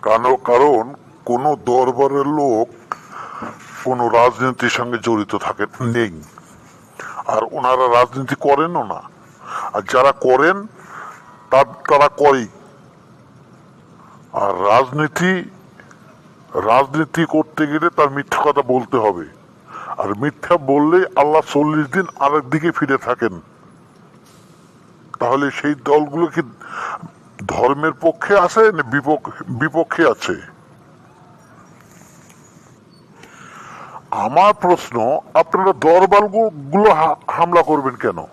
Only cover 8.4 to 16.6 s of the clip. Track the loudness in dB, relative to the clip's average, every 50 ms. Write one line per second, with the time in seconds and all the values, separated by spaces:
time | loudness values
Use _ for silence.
8.4 | 0 0 2 2 0 -2 -4 -6 -6 -6 -8 -12 -12 -18 -20 -20 -20 -20 -20 _
9.4 | -18 -14 -12 -10 -12 -6 -6 -8 -6 0 2 4 4 4 2 2 2 2 2 4
10.4 | 4 2 2 0 -6 -16 -20 -20 -20 -20 -20 -18 -18 -18 -20 -20 -20 -20 -20 -20
11.4 | -8 0 2 2 2 2 -2 -14 -2 2 4 4 4 4 2 2 4 4 4 4
12.4 | 0 -6 -12 -20 -20 -20 -20 _ -20 -20 _ _ _ _ -20 _ -20 _ _ -20
13.4 | -20 _ -20 -20 -20 -20 _ -20 _ _ -20 -20 -20 -20 -20 -20 -20 -10 -6 -4
14.4 | -2 -2 -2 -2 0 4 4 4 2 2 -2 -4 -4 -4 -2 -2 -2 0 0 -2
15.4 | -4 -10 -16 -20 -20 -20 -20 _ -20 -20 -20 _ -20 -20 -20 _ _ -20 _ _
16.4 | -20 _ -8 -4